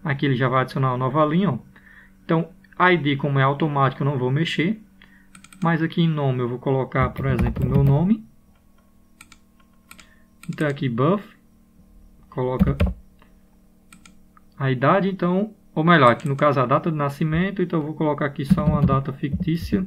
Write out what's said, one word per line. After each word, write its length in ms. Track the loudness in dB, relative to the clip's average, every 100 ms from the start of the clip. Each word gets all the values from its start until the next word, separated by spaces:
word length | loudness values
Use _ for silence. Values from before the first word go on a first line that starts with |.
Aqui 220 | -6 -2 0
ele 100 | 0
já 140 | 0
vai 100 | 0
adicionar 300 | -2 -2 -2
uma 80 | 0
nova 260 | -2 0
linha, 260 | 2 2 0
ó. 80 | -2 -10 -20 -20 -20 -20 -20
Então, 280 | -2 -2 -2 -10 -20 0
I 200 | 2 4
D, 180 | 2 -2
como 220 | 0 2
é 40 |
automático, 600 | 0 0 -2 2 0 0
eu 20 |
não 140 | -2 -2
vou 120 | -2
mexer. 520 | 0 -2 0 -2 -2 -8 _ -20 -20 _ -20 -20 -4
Mas 180 | -2 0
aqui 200 | -2 0
em 60 | 0
nome 320 | 2 0 0
eu 80 | -2
vou 100 | -4
colocar, 500 | -2 -2 0 -2 -2
por 160 | -2
exemplo, 420 | -2 0 0 -2 0
meu 160 | 2
nome. 400 | 4 4 2 0 -2 _ _ _ _ _ _ _ _ _ -20 -20 _ _ _ _ _ -20 -20 _ _ _ -14
Então 220 | -6 -4
aqui 220 | -4 -4
buff, 360 | 0 0 0 -4 -20 _ _ _ _ -20 -20 -20 -20 -14
coloca 480 | -6 -2 2 2 2 -2 -2 -16 _ -20 _ _ _ _ _ _ -20 -20 -20 -20 _ _ -6
a 120 | -4
idade, 380 | 0 2 2 0
então, 460 | -2 -2 0 -2 -8 _
ou 80 | -2
melhor, 300 | 4 6 6
aqui 160 | 4 -2
no 80 | 0
caso 240 | 0 2
a 60 | 0
data 240 | 0 0
de 60 | -4
nascimento, 680 | -4 -4 -2 -2 -2 -2
então 180 | -2 -2
eu 60 | -4
vou 80 |
colocar 320 | -2 -2 -2 -4
aqui 180 | -6
só 200 | 0 2
uma 180 | 2 2
data 300 | 2 2 -2
fictícia. 680 | -6 -6 -4 -2 -4 -2 -4